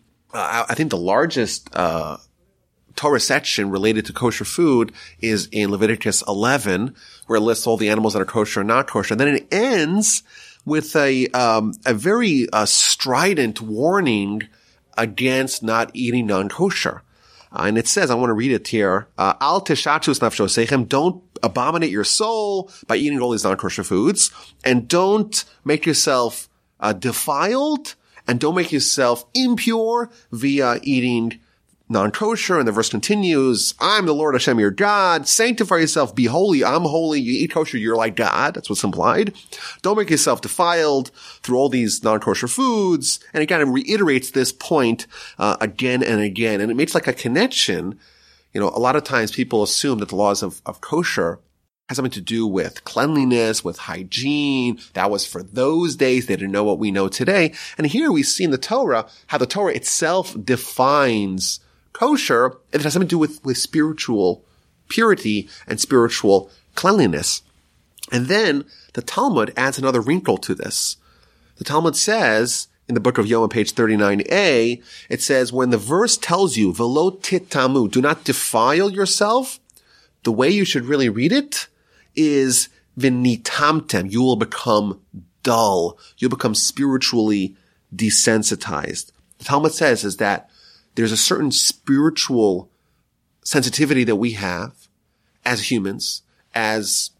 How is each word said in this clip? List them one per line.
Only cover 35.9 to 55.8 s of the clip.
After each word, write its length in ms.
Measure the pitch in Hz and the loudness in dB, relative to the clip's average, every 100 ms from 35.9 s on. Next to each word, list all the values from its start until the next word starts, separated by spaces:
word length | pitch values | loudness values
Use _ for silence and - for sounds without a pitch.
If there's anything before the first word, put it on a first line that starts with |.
| 160 131 | 0 -2
Be 120 | - 117 | 0 0
holy. 380 | 147 202 147 | 2 2 2
I'm 180 | 110 151 | 2 2
holy." 360 | 170 160 160 147 | 0 0 0 -2
You 140 | 120 | -2
eat 180 | 123 156 | -2 -2
kosher, 280 | 165 156 127 | -2 -2 -4
you're 180 | 110 113 | -2 0
like 180 | 113 | 0
God. 400 | 101 104 90 143 | 0 -2 0 -2
That's 160 | - - | -4 -8
what's 140 | 104 | -4
implied. 500 | 101 82 101 - 202 - - - - - | -4 0 2 2 0 -6 -18 -16 -16 -6
"Don't 140 | 185 214 | -2 -2
make 120 | 185 | 0
yourself 320 | 151 151 117 | 0 2 0
defiled 680 | 113 - 170 170 151 139 127 - - - | -4 -2 0 2 2 0 -2 -12 -20 -16
through 140 | - 123 | -2 2
all 120 | 139 | 2
these 360 | 127 110 - | 2 0 0
non-kosher 420 | 113 107 113 98 120 | 0 0 0 -2 -2
foods." 720 | - 262 220 190 160 127 - - | -2 0 0 0 0 -2 -6 -6
And 80 | 156 | -4
again, 180 | 156 175 | 0 0
it 40 | |
reiterates 640 | 143 127 - 208 175 131 - | 2 0 0 0 2 2 0
this 220 | 135 123 | -2 -2
point, 560 | - - 156 120 117 - - - - | -4 -2 2 2 0 -6 -18 -18 -4
uh, 200 | 104 - | -2 0
again 440 | 110 90 127 127 | -4 -4 -2 0
and 160 | 120 107 | 0 0
again. 400 | 104 95 113 101 | 0 -2 -2 0
And 100 | 107 | -2
it 60 | 120 | -2
makes, 180 | 160 | -2
like, 140 | 170 - | 0 -2
a 40 | |
connection. 840 | 120 120 139 254 - - 87 87 98 _ _ _ _ _ | -4 -2 0 0 0 -2 -2 -6 -12 _ _ _ _ _
You 60 | 98 | -4
know, 80 | 101 | -2
a 100 | 110 | 0
lot 160 | 123 | 0
of 80 | 147 | 0
times 300 | - 127 110 | 0 -2 -2
people 320 | - 123 117 | -4 -2 0
assume 340 | 104 - 143 117 | 0 0 -2 -2
that 120 | 101 | -4
the 60 | 95 | 0
laws 280 | 104 98 | 0 0
of, 180 | 98 - | -4 -10
of 160 | - - | -14 -14
kosher 600 | - 151 175 - 85 87 _ _ _ _ - | -6 -4 -2 -2 -2 -4 _ _ _ _ -10
has 80 | 123 | -6
something 160 | 131 | -4
to 80 | 110 | -6
do 260 | 90 113 110 | -6 -2 -2
with 380 | 95 78 - | -2 -4 -8
cleanliness, 800 | - 110 143 151 131 120 113 110 | -6 -2 0 2 2 2 2 -2
with 140 | 87 85 | -6 -10
hygiene. 1000 | - 87 92 123 135 147 143 131 123 110 - | -12 -12 -8 -6 -4 -2 -2 -2 -2 -4 -8
That 180 | 95 98 | -4 -2
was 160 | 101 - | -2 -4
for 160 | 87 | -10
those 540 | 92 110 135 160 | -10 -2 0 2